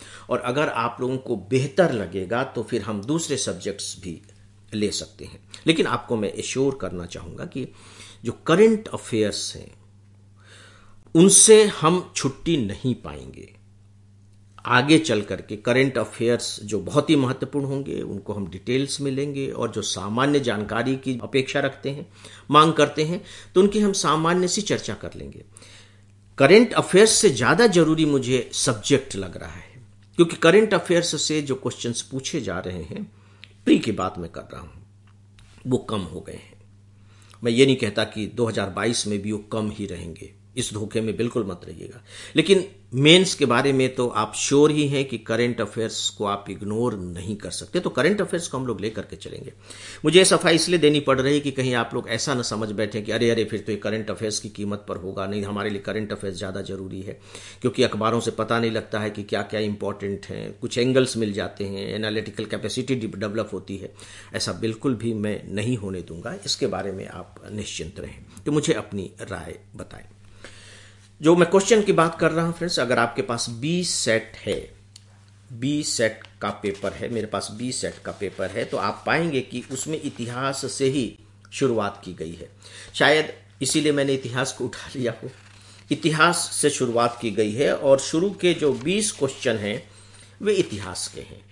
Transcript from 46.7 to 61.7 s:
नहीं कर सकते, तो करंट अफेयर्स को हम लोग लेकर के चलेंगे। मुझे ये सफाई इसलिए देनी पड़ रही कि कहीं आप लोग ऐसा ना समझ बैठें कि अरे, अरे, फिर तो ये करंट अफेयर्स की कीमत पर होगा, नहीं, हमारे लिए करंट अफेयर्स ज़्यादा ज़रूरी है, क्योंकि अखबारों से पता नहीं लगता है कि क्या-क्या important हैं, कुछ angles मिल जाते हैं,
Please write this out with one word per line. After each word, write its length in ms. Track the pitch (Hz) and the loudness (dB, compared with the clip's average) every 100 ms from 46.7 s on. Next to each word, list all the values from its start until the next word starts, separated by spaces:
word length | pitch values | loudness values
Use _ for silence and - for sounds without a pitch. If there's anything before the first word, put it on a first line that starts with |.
| 107 123 107 | -2 -2 -2
नहीं 380 | 90 87 98 104 | -8 -8 -8 -8
कर 160 | 87 | -8
सकते, 280 | - - 180 | -10 -6 -4
तो 100 | 175 | -2
करंट 320 | - 143 208 | 0 2 2
अफेयर्स 260 | 180 175 170 | -2 -4 -6
को 100 | 131 | -6
हम 100 | 127 | -6
लोग 140 | 98 | -4
लेकर 200 | 104 107 | -6 -8
के 140 | - 87 | -12 -12
चलेंगे। 380 | - - - - - - - - 151 | -14 -14 -14 -18 -20 -18 -18 -4 4
मुझे 140 | 165 | 6
ये 60 | 185 | 6
सफाई 300 | 170 175 165 | 6 4 4
इसलिए 240 | 170 175 | 4 4
देनी 200 | 147 147 | 6 4
पड़ 220 | 139 131 | 4 2
रही 180 | 131 147 | 4 2
कि 120 | 143 | 0
कहीं 220 | 135 127 | -2 0
आप 180 | 123 117 | 0 -2
लोग 160 | 127 - | -4 -4
ऐसा 240 | 110 - | -4 -2
ना 80 | 127 | -2
समझ 300 | 117 107 110 | -2 -4 -4
बैठें 320 | 104 104 110 | -2 -4 -4
कि 80 | 104 | -2
अरे, 180 | 110 117 | 2 2
अरे, 160 | 113 107 | 2 0
फिर 140 | 107 | -4
तो 120 | 92 | -4
ये 60 | 104 | -4
करंट 320 | 107 110 107 | -2 -4 -4
अफेयर्स 300 | 101 110 104 | -4 -4 -4
की 100 | 110 | -6
कीमत 360 | 104 104 104 - | -8 -6 -6 -8
पर 100 | 92 | -8
होगा, 300 | 92 98 98 | -8 -6 -4
नहीं, 160 | 104 | -4
हमारे 260 | 101 101 107 | -4 -4 -4
लिए 100 | 101 | -6
करंट 320 | 101 104 104 | -6 -6 -6
अफेयर्स 260 | 101 98 92 | -6 -8 -8
ज़्यादा 240 | 98 98 | -8 -8
ज़रूरी 400 | 90 95 95 98 | -8 -8 -10 -10
है, 180 | 98 - - - - - | -12 -14 -16 -20 -18 -4
क्योंकि 220 | 123 123 | -2 2
अखबारों 360 | 117 104 110 117 | 2 2 0 0
से 120 | 113 | 0
पता 280 | 104 110 117 | -2 0 0
नहीं 120 | 117 | 0
लगता 280 | 110 - 107 | -2 -4 -4
है 100 | 107 | -4
कि 140 | 104 | -6
क्या-क्या 360 | 104 104 104 110 | -4 -4 -4 -4
important 640 | 107 104 98 101 101 98 - | -2 -4 -6 -6 -6 -6 -8
हैं, 340 | 98 107 104 | -10 -10 -10
कुछ 180 | 117 - | -6 0
angles 400 | 123 131 127 113 | 2 4 2 0
मिल 160 | 107 | -4
जाते 300 | 101 92 - | -2 -6 -6
हैं, 320 | 98 | -8